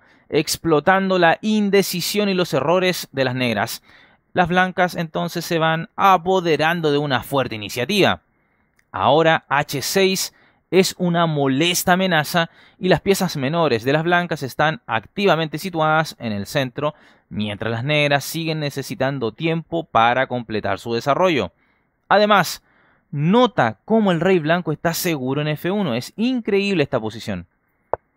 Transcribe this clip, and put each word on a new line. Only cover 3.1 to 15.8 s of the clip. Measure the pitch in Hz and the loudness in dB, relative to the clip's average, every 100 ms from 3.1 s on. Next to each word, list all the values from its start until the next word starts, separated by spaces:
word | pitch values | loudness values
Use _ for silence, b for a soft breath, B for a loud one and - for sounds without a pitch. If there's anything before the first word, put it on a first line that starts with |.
de | 135 | -4
las | 131 127 | -2 0
negras. | 123 104 117 - b b b b _ | -2 -2 -4 -6 b b b b _
Las | - 175 | -2 0
blancas | 180 185 180 180 175 | 2 0 0 -2 -2
entonces | 165 175 175 175 | -6 -6 -6 -6
se | - 165 | -4 0
van | 160 160 165 - | 0 -2 -6 2
apoderando | 196 185 170 190 170 147 151 175 156 | 4 4 4 0 2 2 2 0 0
de | 143 | 0
una | 147 127 | 0 -2
fuerte | - 139 123 113 | -2 -2 -2 -6
iniciativa. | 104 120 120 202 139 92 _ _ _ _ _ _ _ | -8 -6 -2 2 2 2 _ _ _ _ _ _ _
Ahora | - 101 147 160 160 - | 0 4 4 4 2 0
H | 139 147 143 | -2 -2 -6
seis | - 196 190 190 - b b b _ | -2 0 0 0 -6 b b b _
es | 175 185 - | 2 2 0
una | 180 170 170 | -2 0 0
molesta | 151 139 135 170 185 - | 2 0 2 0 0 2
amenaza | 180 190 165 147 175 165 b b b | 2 2 0 0 -2 -2 b b b
y | 180 | 0
las | 165 | 2
piezas | - 196 185 151 | 2 0 0 -2
menores | 131 170 160 117 | -2 0 0 0
de | 120 | 0
las | 151 | 0
blancas | 160 175 175 156 | 2 0 0 -6
están | 131 - 151 156 - | -8 -2 -2 -2 -4
activamente | 113 - - 196 160 160 156 | -6 -4 0 2 2 0 -6
situadas | 190 165 | -6 -2